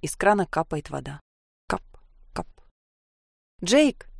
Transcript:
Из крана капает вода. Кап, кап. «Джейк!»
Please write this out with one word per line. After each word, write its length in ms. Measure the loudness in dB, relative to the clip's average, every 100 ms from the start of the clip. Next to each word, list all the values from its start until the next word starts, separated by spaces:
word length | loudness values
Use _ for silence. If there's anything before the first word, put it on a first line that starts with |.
Из 160 | -8 0
крана 280 | 2 4 2
капает 440 | -2 -4 -6 -6
вода. 320 | -10 -10 -14 _ _ _ _ _
Кап, 160 | -8 -8 -20 -20 _ -14
кап. 160 | -10 -10 -14 -20 _ _ _ _ _ _ _ _ _
«Джейк!» 460 | 2 4 4 2 -12 -20